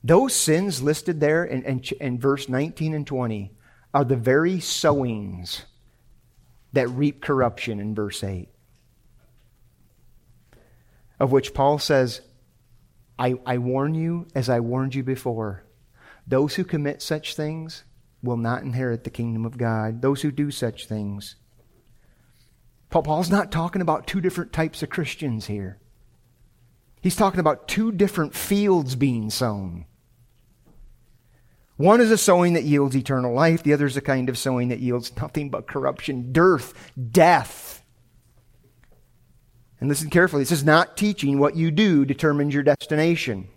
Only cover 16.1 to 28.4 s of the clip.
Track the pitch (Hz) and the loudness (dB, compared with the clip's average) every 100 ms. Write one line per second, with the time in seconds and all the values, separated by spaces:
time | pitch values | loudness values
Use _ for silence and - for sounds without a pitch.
16.1 | - - 131 147 165 180 160 143 143 - | -20 -2 0 0 -2 -4 -2 -4 -6 -6
17.1 | 156 - - 151 160 160 - _ _ _ | -6 -6 -8 -6 -8 -12 -16 _ _ _
18.1 | _ 123 120 117 123 135 123 127 117 117 | _ -4 -2 -2 -4 -4 -4 -2 -4 -6
19.1 | - 117 113 113 120 117 110 110 113 135 | -6 -4 -4 -6 -4 -2 0 -4 -2 0
20.1 | 139 147 139 147 139 120 113 - 110 101 | 0 -2 -2 -4 -4 -6 -8 -10 -8 -6
21.1 | 101 - - _ _ _ _ _ _ _ | -8 -12 -20 _ _ _ _ _ _ _
22.1 | _ _ _ _ _ _ _ _ 170 151 | _ _ _ _ _ _ _ _ -2 0
23.1 | 156 175 202 165 160 170 196 165 151 - | -2 2 0 0 -4 -4 -2 0 -2 -2
24.1 | 190 180 180 170 - 165 - 143 - 151 | -2 -2 -4 -6 -4 -4 -4 -8 -6 -6
25.1 | - 147 113 - 104 95 98 _ _ _ | -6 -6 -6 -6 -8 -8 -12 _ _ _
26.1 | _ _ _ _ _ _ _ _ _ 185 | _ _ _ _ _ _ _ _ _ -4
27.1 | - 202 175 151 139 - - 226 190 196 | 2 0 2 0 0 -4 -2 -2 0 0
28.1 | 190 151 - | 0 -4 -6